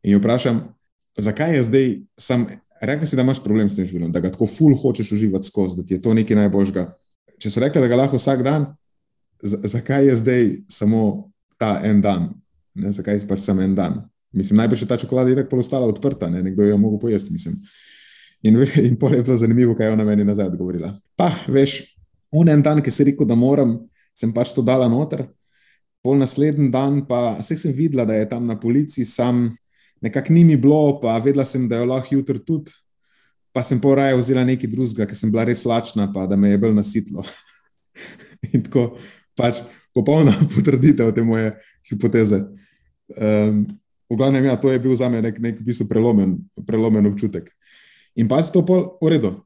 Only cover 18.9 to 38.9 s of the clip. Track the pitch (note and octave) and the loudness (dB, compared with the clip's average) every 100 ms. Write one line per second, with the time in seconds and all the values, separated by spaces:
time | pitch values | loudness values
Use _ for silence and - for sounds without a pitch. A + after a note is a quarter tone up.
18.9 | B2 C3+ B2+ A#2+ A#2+ A2+ A#2+ A#2+ A2+ A2 | 2 2 2 2 0 2 4 2 2 0
19.9 | G#2+ G#2+ G#2 G2+ G#2 F#2+ E2+ F2+ F2+ E2+ | 0 2 2 0 0 -2 -4 -6 -6 -8
20.9 | G2+ _ - F3 E3+ - C3 C#3 - - | -12 _ -2 0 -2 0 2 2 0 -10
21.9 | _ _ _ _ D3+ E3+ D3 D3+ D3+ C#3+ | _ _ _ _ 2 6 6 4 2 0
22.9 | - C#3+ C#3 G#2 A#2 B2+ C#3+ B2 A#2 - | 2 0 2 0 2 2 2 0 -2 -10
23.9 | _ _ - A2+ A2 - - B2+ C3 B2 | _ _ -6 -4 -2 -2 -2 0 2 2
24.9 | A#2+ D3+ D3 B2+ _ _ _ _ _ _ | 0 -2 -6 -10 _ _ _ _ _ _
25.9 | _ B2 C#3 C3+ - D3+ D3 C#3 B2+ C#3 | _ -2 0 0 0 0 2 0 2 0
26.9 | C#3+ C#3 B2 A#2+ G#2+ A2 D#3+ E3 C3 D#3+ | -2 -2 -2 -2 -4 -6 -6 -4 -2 -2
27.9 | C3 A2 A2 G#2+ A#2+ A#2 G#2+ A#2 C3 D3 | 0 0 -2 -2 -6 -6 -4 0 0 -2
28.9 | - A#2+ - B2 A#2+ A#2 A2+ _ _ _ | -4 -4 -2 0 0 -2 -6 _ _ _
29.9 | _ A2 C#3 C#3 E3 E3+ D3 C3+ D3+ D3 | _ -4 -4 2 6 6 6 4 4 4
30.9 | C#3 A#2 A2+ B2+ C#3 C3 C3+ A#2+ A#2 A#2+ | 0 -2 0 0 0 0 -2 -2 -2 -2
31.9 | C3 B2+ C#3 C3+ A#2 - D#3 - - _ | -2 -2 -4 -2 -6 -4 -6 -6 -20 _
32.9 | _ _ _ _ _ _ B2+ B2 B2+ C#3 | _ _ _ _ _ _ -6 -2 0 2
33.9 | C3+ C#3 B2+ A#2+ B2+ B2+ B2+ A#2+ B2 B2 | 2 2 0 0 0 0 -2 -4 -4 -4
34.9 | G#2+ G#2 G#2 A2 A2 A#2 A#2 A#2+ A2+ - | -4 -6 -4 -2 0 0 -2 -2 -2 -4
35.9 | G#2+ G2+ G2 F#2+ G2 G2+ G2+ A2+ G#2 G2+ | -4 -4 -4 -2 2 2 2 2 0 0
36.9 | A2+ - D#2 - - _ - _ _ _ | -4 -6 -12 -12 -18 _ -20 _ _ _
37.9 | - - - - - - B2+ - C3+ A#2+ | -20 -20 -20 -20 -14 -4 -4 0 -2 -2